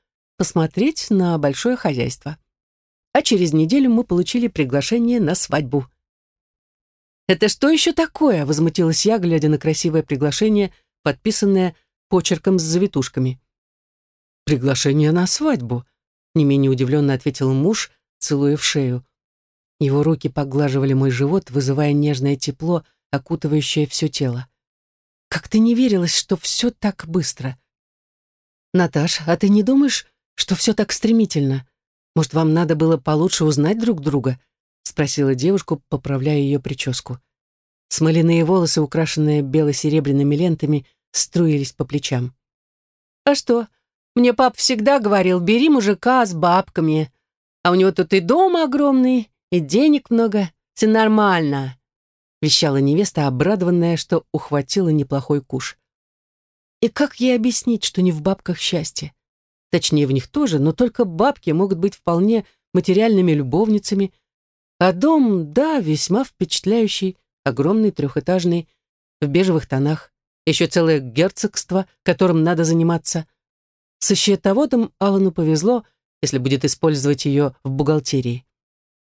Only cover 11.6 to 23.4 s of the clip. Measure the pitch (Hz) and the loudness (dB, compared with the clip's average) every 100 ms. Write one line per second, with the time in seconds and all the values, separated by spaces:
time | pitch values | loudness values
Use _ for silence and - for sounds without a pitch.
11.6 | 185 - _ _ _ 185 170 160 - 190 | 0 -4 _ _ _ -2 0 -2 0 0
12.6 | 160 170 196 139 127 - 127 127 _ _ | 0 0 0 -2 -4 -4 -4 -4 _ _
13.6 | _ _ _ _ _ _ _ _ - 143 | _ _ _ _ _ _ _ _ -4 -2
14.6 | 131 127 139 147 151 175 185 - 302 220 | 0 0 0 2 2 2 0 0 -2 -2
15.6 | 120 120 - _ _ _ _ 160 143 139 | -4 -8 -10 _ _ _ _ 0 2 2
16.6 | 135 127 127 147 143 131 151 131 131 135 | 2 0 0 0 0 -2 -4 -2 -2 0
17.6 | 160 220 - _ _ _ - 143 143 147 | 0 -2 -6 _ _ _ -4 0 0 0
18.6 | - 151 131 123 - _ _ _ _ _ | -2 -2 -2 -4 -8 _ _ _ _ _
19.6 | _ _ 143 139 151 151 143 139 139 135 | _ _ 0 2 2 0 -2 -4 -4 -2
20.6 | 147 135 135 135 135 123 139 185 - 131 | 0 0 0 2 0 0 0 -2 -2 -4
21.6 | 135 139 147 147 147 139 139 139 - 135 | -2 0 0 0 0 0 -2 -2 -6 -6
22.6 | 160 175 - _ _ 139 - 165 | -4 -4 -4 _ _ -8 -6 -6